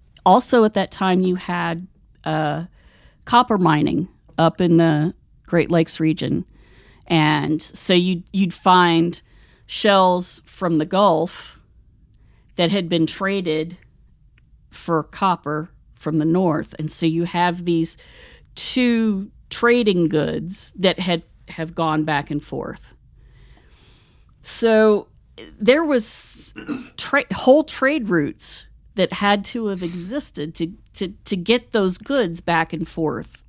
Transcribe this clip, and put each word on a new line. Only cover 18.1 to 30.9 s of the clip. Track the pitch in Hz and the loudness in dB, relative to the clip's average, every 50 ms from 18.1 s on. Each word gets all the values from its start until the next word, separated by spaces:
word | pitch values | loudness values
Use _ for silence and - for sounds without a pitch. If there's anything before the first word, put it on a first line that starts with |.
| - - - - - - _ - - | -20 -20 -20 -20 -20 -20 _ -14 -8
two | - - - - 254 247 240 233 226 226 220 202 190 202 - - - - - | -6 -6 -4 0 0 2 2 2 2 2 0 0 -2 -6 -10 -14 -20 -20 -16
trading | - - - 240 240 247 233 208 190 180 170 156 | -6 0 2 4 4 4 4 2 2 2 2 2
goods | 160 151 147 156 156 156 160 175 196 - - - - - | 2 0 0 -2 -2 -4 -6 -8 -10 -12 -14 -14 -6 0
that | 180 185 165 - | 0 0 0 0
had, | 185 185 175 165 - _ _ _ - - | -2 -2 -2 -2 -4 _ _ _ -20 -14
have | - - 160 160 170 | -10 -8 -8 -6 -4
gone | - 165 156 156 156 156 | -2 -2 0 0 0 0
back | 156 151 143 147 - | 0 -2 -2 -2 -4
and | 147 147 - | -6 -8 -8
forth. | - 135 - - - - - - - - - _ - - - - - - - - - - - _ _ _ _ _ - - - _ _ _ _ _ _ _ _ - | -8 -10 -10 -8 -10 -12 -14 -18 -20 -20 -20 _ -20 -20 -20 -20 -20 -20 -20 -20 -20 -20 -20 _ _ _ _ _ -20 -20 -20 _ _ _ _ _ _ _ _ -18
So | - - - 226 226 220 220 220 214 208 202 - - _ _ _ _ _ - - 80 - - | -14 -6 0 2 4 4 6 6 6 4 2 0 -6 _ _ _ _ _ -20 -20 -20 -12 0
there | 214 233 262 311 339 | 2 4 4 4 4
was | 294 285 240 214 - - - - - - - - - - - - - - - - - - | 2 0 0 0 -2 -6 -8 -8 -8 -8 -10 -12 -12 -14 -12 -10 -10 -10 -10 -10 -14 -14
tra-, | - - - - 285 - - 190 | -12 -6 -2 -2 -2 -2 -2 -6
whole | - - 254 269 311 302 | 0 4 6 6 6 4
trade | - - - 254 269 302 302 220 196 | 0 -4 -2 -2 0 0 -2 -2 0
routes | 180 160 143 - - - - - - - - - - - - - - | 0 0 0 -2 -4 -6 -6 -6 -6 -6 -10 -14 -20 -20 -20 -8 -4
that | 196 180 - 185 | -2 -2 -2 0
had | - 202 202 208 208 190 | 0 0 2 2 0 -2
to | - - 233 226 | -6 -8 -6 -4
have | 208 196 180 185 | -4 -4 -6 -6
existed | 165 175 180 170 185 247 294 - - - - 147 165 - | -8 -8 -10 -10 -8 -8 -8 -8 -10 -10 -10 -10 -10 -8
to, | - 175 165 208 - - _ | -6 -6 -6 -8 -10 -20 _